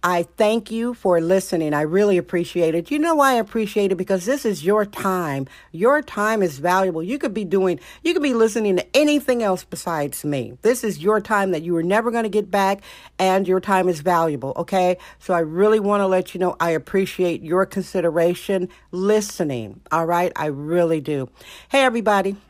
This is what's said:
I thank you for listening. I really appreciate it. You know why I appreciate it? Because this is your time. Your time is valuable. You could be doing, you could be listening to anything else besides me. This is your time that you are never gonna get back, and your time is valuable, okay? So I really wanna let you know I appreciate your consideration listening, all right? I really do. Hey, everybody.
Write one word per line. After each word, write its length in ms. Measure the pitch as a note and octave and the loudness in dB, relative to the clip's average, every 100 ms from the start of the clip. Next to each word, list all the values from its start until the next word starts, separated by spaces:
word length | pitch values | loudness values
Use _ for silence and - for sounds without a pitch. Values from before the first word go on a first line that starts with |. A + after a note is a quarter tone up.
I 240 | F3 F3+ F3 - | 0 0 -2 0
thank 340 | G#3 A3+ A3 | 2 2 -2
you 240 | A3+ A#3 | -6 -6
for 260 | A#3+ G3 F3 | -2 2 2
listening. 540 | E3 F#3+ F#3 F3 D#3 | 4 2 2 -2 0
I 60 | D3 | 0
really 360 | D3+ F3 G#3 F#3 | 0 2 2 2
appreciate 600 | - F3+ F3 F3 E3 E3 | 0 -4 -4 0 0 0
it. 140 | E3+ | -2
You 60 | D4 | -2
know 180 | D#4+ D#4+ | 0 2
why 160 | C4+ | 4
I 20 | |
appreciate 560 | B3 G#3+ A#3 G#3 G#3 G3+ | 2 0 -2 -2 0 0
it? 60 | F#3 | 0
Because 280 | F#3 F#3+ | -2 -2
this 200 | F3+ C#4 | 0 -2
is 200 | A#3+ F#3 | -2 -2
your 200 | D3+ G#3 | 0 0
time. 640 | G3+ - G3 F#3 E3 C3+ C3+ - - | 0 -4 -2 -2 -2 -4 -6 -12 -18
Your 300 | D#3+ A3 C#4+ | 0 2 2
time 400 | D4 - G#3+ A3 | 0 -2 0 2
is 160 | F#3 C3+ | 0 -2
valuable. 440 | D#3+ F#3 F#3+ D#3+ | 0 2 2 -2
You 160 | F3 C4+ | -6 -4
could 160 | C#4 | -4
be 100 | G3+ | -4
doing, 360 | G3 F#3+ F#3 E3+ - - | -2 0 2 -2 -8 -8
you 80 | D#4+ | 0
could 80 | E4+ | 2
be 120 | C#4+ | 2
listening 420 | A#3 A3+ A3 G#3+ F#3 | 4 2 2 0 0
to 200 | - C4 | 2 2
anything 460 | D4+ D4 C#4+ A#3+ | 4 2 2 0
else 200 | G#3+ F#3 | 2 -2
besides 600 | - - - E3 C#3+ C#3 | -4 -10 -6 -4 -4 -4
me. 300 | D3+ C#3+ A2+ B2 | -4 -4 -6 -2
This 220 | G#3+ B3 | 0 0
is 140 | A3 D#3 | -2 -2
your 220 | E3 G#3+ | 0 0
time 300 | G#3 G#3+ G3 | 2 0 0
that 100 | E3 | -2
you 140 | E3 E3+ | -2 -2
are 60 | |
never 300 | E3+ G#3 A#3 | 2 0 0
gonna 160 | A#3 A3 | -2 -2
get 240 | G3+ G3+ | -2 0
back, 300 | G3+ F#3+ G3 - - - _ | 0 0 0 -6 -20 -20 _
and 300 | F#3+ F#3+ F#3 | 2 2 2
your 120 | F#3 | 0
time 280 | F#3 F#3+ F3+ | 2 2 2
is 120 | E3 | 0
valuable, 520 | D3 F3 E3 C#3+ C3 - | 2 2 2 -2 -6 -6
okay? 400 | E3+ F#3+ F3+ F3+ - - | -2 2 2 0 -6 -20
So 160 | - | -4
I 60 | F3+ | -2
really 400 | D#3+ E3 G#3 A3 | 0 2 2 4
wanna 260 | G3+ G#3 G3 | 2 0 2
let 280 | F#3 F#3 | 0 0
you 60 | F3+ | -2
know 160 | F#3 - | -2 0
I 100 | E3+ | 0
appreciate 720 | D#3+ - G3 F#3+ - F#3 E3 | -2 -2 -2 -2 0 -2 -2
your 240 | D#3+ F3+ F#3+ | -2 0 0
consideration 1000 | G3 F#3 G3 E3+ D#3+ E3+ F3+ - G3 F3+ - _ | -4 -4 -2 0 2 0 0 -2 -4 -4 -10 _
listening, 880 | F3 G3 G#3+ G#3 - D#3+ B2+ G#2+ F#2+ - | -4 2 2 0 -6 -4 -4 -8 -16 -4
all 160 | D#3+ E3 | -2 0
right? 260 | E3+ F3+ - | 0 0 -2
I 100 | D3+ | -6
really 540 | C#3 D3 F3 E3+ D#3+ | -6 -4 0 2 0
do. 280 | C#3 D3 C3 _ - - - | -2 -6 -6 _ -20 -20 -2
Hey, 140 | C#4 | 2
everybody. 540 | C4 A#3 G#3+ G3+ F#3+ G3+ _ | 2 2 0 2 0 -6 _